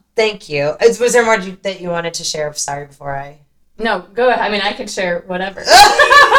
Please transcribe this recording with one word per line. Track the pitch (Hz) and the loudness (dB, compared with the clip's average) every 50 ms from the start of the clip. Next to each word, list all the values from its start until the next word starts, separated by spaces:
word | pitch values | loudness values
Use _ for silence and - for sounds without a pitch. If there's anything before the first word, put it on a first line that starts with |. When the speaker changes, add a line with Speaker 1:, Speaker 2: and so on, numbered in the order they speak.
| _ _ _ | _ _ _
Speaker 1:
thank | - 220 214 208 190 - - | -2 -2 -2 -4 -8 -12 -8
you. | 151 143 143 147 151 - | -6 -4 -4 -4 -2 2
Is, | 208 233 226 - | 2 2 2 2
was | 240 240 202 | 0 0 2
there | 247 233 | 2 2
more | 226 220 214 | 2 0 -2
you, | 185 190 185 - - | -2 -8 -14 -10 -10
that | 196 190 180 | -10 -8 -8
you | 180 175 | -8 -6
wanted | 170 170 165 170 165 | -6 -6 -6 -6 -8
to | - 165 | -8 -8
share? | - - 156 151 147 147 | -8 -6 -6 -6 -6 -8
Sorry, | - - - 143 143 147 | -8 -8 -8 -8 -10 -12
before | 143 - _ 143 143 139 | -14 -18 _ -12 -10 -10
I | 139 139 143 147 _ _ _ _ _ _ _ _ - | -10 -10 -12 -18 _ _ _ _ _ _ _ _ -6
Speaker 2:
No, | 220 233 208 269 180 - 196 | -4 -4 -4 -4 -6 -8 _
go | 226 247 254 | 0 0 2
ahead. | 233 - | 2 0
I | - 202 | -2 -4
mean, | 208 202 | -4 -4
I | 196 208 202 | -4 -4 -6
can | - 233 208 | -6 -10 -10
share | - 214 190 180 175 175 - 190 | -8 -6 -4 -4 -4 -6 -8 -8
whatever. | 185 180 190 202 196 - | -8 -8 -8 -8 -10 -8
Speaker 1:
<laughs> | |
Speaker 2:
<laughs> | - - 311 381 415 - - - 571 480 554 554 539 466 453 | 0 4 6 6 8 6 4 2 2 4 6 6 6 6 6